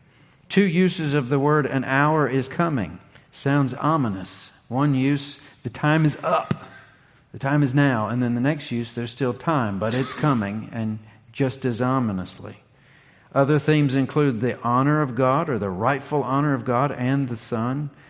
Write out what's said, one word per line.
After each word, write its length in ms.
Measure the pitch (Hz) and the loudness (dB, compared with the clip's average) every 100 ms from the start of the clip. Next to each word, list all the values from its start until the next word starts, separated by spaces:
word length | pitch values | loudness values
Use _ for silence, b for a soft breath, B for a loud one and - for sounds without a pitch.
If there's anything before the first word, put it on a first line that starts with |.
| _ b b b - | _ b b b -2
Two 160 | 190 196 | 2 4
uses 480 | 165 185 175 156 | 4 2 2 0
of 160 | 147 120 | 0 2
the 80 | 143 | 2
word 260 | 143 151 | 4 2
"an 200 | 135 135 | 2 -2
hour 440 | 127 135 147 156 135 | 0 2 4 2 2
is 200 | 135 120 | 0 -2
coming." 500 | - 170 139 85 90 - B B | -2 0 0 -4 -8 -20 B B
Sounds 400 | - 139 143 135 | -6 0 0 0
ominous. 800 | 123 143 160 120 95 92 - - _ - | -2 0 0 0 -4 -8 -16 -20 _ -6
One 260 | 123 147 | 0 2
use, 440 | 131 131 143 143 - B B | 2 2 0 -4 -16 B B
"The 80 | 120 | -12
time 340 | - 151 156 | -2 2 4
is 140 | 156 - | 2 0
up. 440 | 160 165 - - B B B B B B B | -2 -2 -2 -8 B B B B B B B
The 60 | - | -6
time 240 | 135 147 | 0 2
is 120 | 139 | 4
now." 340 | 139 143 117 107 | 4 4 2 0
And 140 | 123 | -2
then 120 | 123 | 0
the 60 | 120 | 0
next 280 | 135 156 - | 0 -2 -4
use, 220 | 120 117 | -6 -6
"There's 180 | - 117 | -8 -8
still 220 | - 131 | -4 -4
time, 460 | 120 - 151 110 98 | -2 0 0 0 -2
but 160 | 107 | -2
it's 180 | 123 135 | -2 -4
coming," 560 | - 151 127 101 107 - | 0 0 2 -2 -6 -8
and 260 | 117 110 107 B B - | -6 -4 -6 B B -12
just 320 | - 135 131 | -2 -2 -2
as 160 | 131 113 | -4 -2
ominously. 760 | 127 131 117 92 87 - 101 98 _ b b b b b b | 0 0 0 -2 -6 -12 -16 -16 _ b b b b b b
Other 240 | 135 139 151 | 2 4 4
themes 360 | 151 156 143 | 4 4 4
include 460 | 135 131 151 147 113 | 2 0 2 2 2
the 200 | 120 - | -2 -2
honor 400 | 117 123 139 151 | 0 2 2 2
of 120 | 143 | 0
God, 340 | 120 131 135 165 | 2 2 2 0
or 100 | 117 | -2
the 120 | 98 | -4
rightful 520 | 90 117 139 - 147 | -2 0 -2 -2 -2
honor 320 | 123 135 147 | 0 0 0
of 100 | 135 | 0
God 260 | 113 120 139 | 0 0 0
and 380 | 127 123 139 131 | -2 0 0 -2
the 80 | 113 | -6
Son. 540 | - 113 120 135 147 - b | -6 -4 -2 -4 -8 -12 b